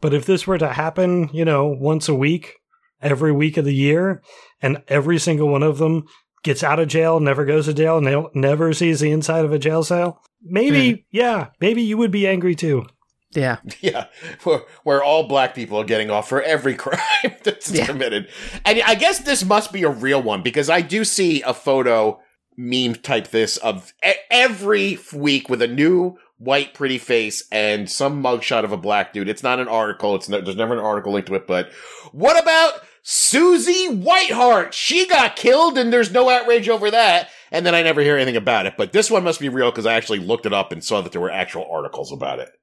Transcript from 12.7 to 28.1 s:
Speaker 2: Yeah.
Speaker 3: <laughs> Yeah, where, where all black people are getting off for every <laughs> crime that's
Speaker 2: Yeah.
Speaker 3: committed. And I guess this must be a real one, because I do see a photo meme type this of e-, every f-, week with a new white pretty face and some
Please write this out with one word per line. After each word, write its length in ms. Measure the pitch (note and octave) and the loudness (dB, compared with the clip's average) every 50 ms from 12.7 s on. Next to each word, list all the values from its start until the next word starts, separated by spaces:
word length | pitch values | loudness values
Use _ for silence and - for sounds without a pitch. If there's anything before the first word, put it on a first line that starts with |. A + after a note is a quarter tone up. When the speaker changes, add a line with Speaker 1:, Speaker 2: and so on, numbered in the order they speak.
| D3 B2+ A#2 - _ _ _ _ _ _ _ _ _ | 0 0 -2 -6 _ _ _ _ _ _ _ _ _
Speaker 2:
Yeah. 240 | D#3+ C#3 C3 A#2+ - _ - | -2 -2 -2 -2 -4 _ -18
Speaker 3:
<laughs> 100 | - - | -18 -6
Yeah, 240 | - F#3+ - - - - _ - - - - - - | -6 -4 -4 -4 -8 -8 _ -20 -18 -18 -18 -8 -2
where, 180 | F3+ D#3+ C3 - - - - _ | -2 -2 -2 -2 -10 -20 -10 _
where 200 | D#3 C#3+ C#3 C#3 | 0 0 2 2
all 240 | C#3+ D3+ D#3+ D#3 - | 2 2 2 2 2
black 280 | C#3 C#3 C3 B2 - | 2 2 2 0 -2
people 220 | - A#2 F2+ G2+ G#2+ | -8 -10 -6 -4 -4
are 60 | A2 | -2
getting 240 | G#2+ A#2 A2 A2 G#2+ | 0 0 0 0 0
off 180 | G#2 G#2 G#2+ - | -2 -2 -2 -2
for 120 | C3 C3+ | -2 -2
every 340 | C3+ D#3+ D#3+ C#3+ B2+ C3+ B2+ | 0 0 -2 0 0 -2 -4
<laughs> 80 | - - | -2 -4
crime 160 | - C#3+ - - A5 G#5+ G5+ G5+ - - - - | -6 -4 -4 -2 -2 -2 0 -2 -4 -6 -4 -4
that's 280 | G#4 G#4 - - - | -4 -4 -4 -8 -4
Speaker 2:
Yeah. 140 | G3 D#3+ - | -2 -2 -2
Speaker 3:
committed. 440 | - D3 C#3 C3 A#2 A2 G#2 G2+ - - - - - - - - | -2 -2 -4 -4 -2 -4 -4 -6 -8 -16 -16 -16 -14 -14 -4 0
And 160 | G#3 G#3+ A3+ G#3+ | 0 2 2 4
I 100 | G#3 A3+ | 2 2
guess 240 | G3 B3+ F4 G4 - | 2 2 0 0 0
this 240 | C4 D4 C#4 A#3 G3 | -2 -2 -2 -2 2
must 260 | F#3 G#3+ G#3 G#3+ - - | 2 2 0 0 -2 -6
be 100 | G3 F3 | -2 -2
a 60 | D3+ | -2
real 320 | C#3+ A2+ A2+ C3+ C#3 C#3 | -2 -2 -2 0 0 0
one, 200 | B2+ A2 G#2 F#2+ F2 | 0 0 -2 -2 -2
because 260 | E3 - D3+ C#3+ C3+ | -2 -2 -2 0 2
I 120 | E3 F3+ | 2 0
do 220 | E3+ - F3+ G#3+ A3 | 0 0 -2 -2 -2
see 360 | G3+ - - F#3+ F3 D#3 C#3+ | -2 0 0 0 2 2 0
a 120 | A#2+ B2 B2+ | 0 -2 -6
photo 680 | - - - C3+ C3+ B2+ B2 A#2 A2+ G#2+ G#2+ G#2+ - _ _ _ _ _ _ _ - | -4 -2 0 0 2 2 2 2 4 2 2 0 -4 _ _ _ _ _ _ _ -12
meme 380 | B2 A#2+ B2 B2+ B2+ A#2+ A#2 | -8 -4 -2 -2 0 -2 -4
type 320 | A2+ _ - C#3 A#2 G2 - | -6 _ -2 -2 -2 -2 -2
this 280 | - A2+ A2 G2+ - - | 0 0 0 0 -2 -4
of 360 | - A2+ G#2 F#2 - - _ _ - | -4 -4 -4 -4 -8 -16 _ _ -2
e-, 60 | F3+ G3 - - _ | -2 -2 -2 -2 _
every 640 | A#3 B3 B3 C4 A3+ F#3 G3 G3+ G#3+ G#3 G3 G3 G3 | 2 2 2 2 0 -2 -2 0 0 0 0 -2 -4
f-, 160 | - - - - | -8 -12 -16 -12
week 360 | C#3+ C#3+ D3 C#3 C3+ C3 - | -4 0 0 0 0 0 -2
with 120 | B2+ A#2 | -2 0
a 60 | A#2+ A#2 | 0 -2
new 500 | A#2+ C3+ D3 D#3+ F3+ F3+ F3 F3+ F3+ - _ _ _ _ | 0 2 2 2 4 2 0 -2 -6 -10 _ _ _ _
white 360 | A2+ B2 C3+ C#3+ C#3+ C#3 _ | -4 -2 0 0 -2 -4 _
pretty 240 | - C#3+ C3+ C3 B2 | -8 -6 -4 -4 -6
face 500 | - - B2+ A#2 A2 G#2+ G2+ - - _ | -4 0 0 0 0 -2 -8 -10 -12 _
and 400 | - A2 G#2+ G#2+ G#2+ G#2+ G#2 F#2 | -4 -2 0 0 -2 -2 -4 -6
some 320 | - - C#3 C#3 | -6 -4 -2 -2